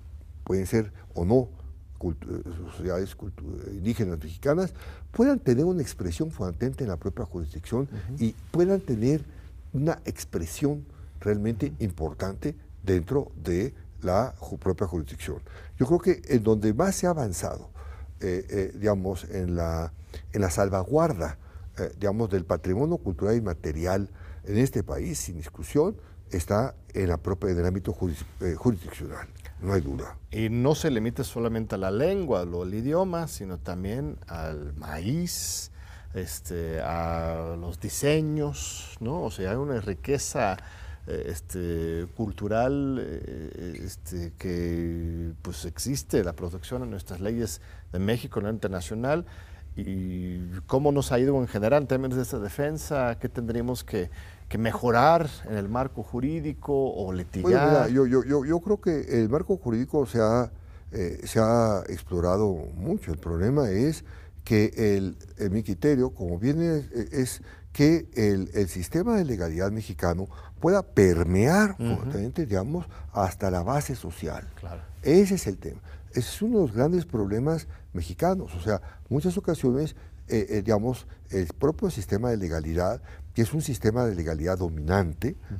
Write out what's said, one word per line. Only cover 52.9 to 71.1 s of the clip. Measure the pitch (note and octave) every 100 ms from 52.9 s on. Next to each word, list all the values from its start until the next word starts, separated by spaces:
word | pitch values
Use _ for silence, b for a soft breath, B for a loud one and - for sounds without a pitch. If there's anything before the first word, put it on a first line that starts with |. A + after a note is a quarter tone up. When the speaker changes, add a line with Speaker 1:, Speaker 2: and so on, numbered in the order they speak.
| D3 B2 A#2
Speaker 2:
qué | A#2+
tendríamos | C3 A#2 A#2 A#2+ A#2+
que, | - G#2+ F2 B B B -
que | -
mejorar | A2+ - A#2+ A#2 C#3+ E3+ D#3 - -
en | G#2+
el | G2
marco | A#2+ C3+ -
jurídico | G#2 A#2+ C3 E3 D3+ C#3 - C#3 C3
o | - F#2+
litigar. | F#2 F2+ F#2+
Speaker 1:
Bueno, | F3 C3 D3
mira, | D3 A#2
yo, | C3 C3
yo, | B2+
yo, | A#2+ C#3+
yo | C3+ E3+
creo | G3+ G#3
que | F#3 D3+ - A#2+
el | A2
marco | D3 F3+ F#3
jurídico | B2 A2+ C3 D3+ B2
se | A#2
ha, | A2 A#2 A#2+ B B B B
eh, | A2+ F2 -
se | - A2
ha | A2 A#2 A2+ G2 -
explorado | F2+ - F2+ F2 F#2+ G#2+ E2+ - E2+
mucho. | A2+ G#3 -
El | D#2
problema | E2+ E2+ G2+ D3 A#2+
es | F#2+ C#3+ D3+ B B B B
que | - G#2+ G#2+ -
el, | G#2+ G2 F#2+ - - -
en | G#2
mi | G#2
criterio, | A2 F2+ D3 C#3 B2+
como | - F2+ F2
viene, | A#2+ D#3 E3+ D#3 C3+
eh, | A#2 G#2
es | C#3 B2+ - B B B
que | - D3 E3 -
el, | - G#2 G2 F2
el | G#2 F#2+
sistema | F#2 F2 D#3+ A3+ A3
de |
legalidad | D#3 G#2 E2+ D#2+ G2
mexicano | A2 A2 F2+ F2+ E2+ G2 B B -
pueda | E3 G3
permear | - - F#2+